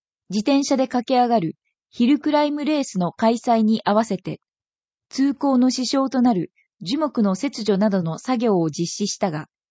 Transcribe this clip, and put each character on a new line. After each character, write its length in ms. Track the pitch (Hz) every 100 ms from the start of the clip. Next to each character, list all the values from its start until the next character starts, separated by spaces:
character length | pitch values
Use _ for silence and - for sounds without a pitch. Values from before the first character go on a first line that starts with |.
| _ _ -
自 80 | 202
転 240 | 214 277
車 140 | 285 254
で 100 | 262
駆 320 | 247 226 254
け 20 |
上 60 | 240
が 120 | 233
る 180 | 160 - _ _ _
ヒ 160 | - 240
ル 100 | 285
ク 140 | 302
ラ 140 | 294 294
イ 60 |
ム 140 | 294 285
レ 140 | 302
ー 40 |
ス 140 | 269 185
の 140 | 175
開 240 | - 226 233
催 260 | - 226
に 220 | 214 220 -
合 80 |
わ 100 | 208
せ 140 | 226 190
て、 240 | - - _ _ _ _ _ _ _
通 260 | - 269 -
行 240 | 277 262
の 100 | 254
支 160 | 254 247
障 240 | 277 269
と 140 | 262
な 100 | 247
る 180 | 196 - _ _ _
樹 160 | 165 285
木 240 | 302 -
の 140 | 202 190
切 260 | 277 -
除 160 | 208 196
な 140 | 214
ど 100 | 196
の 160 | 165 160
作 220 | - 254
業 200 | 233 190
を 120 | 160
実 160 | 147 170
施 200 | - 202
し 120 | -
た 100 | 196
が、 180 | 151 - _ _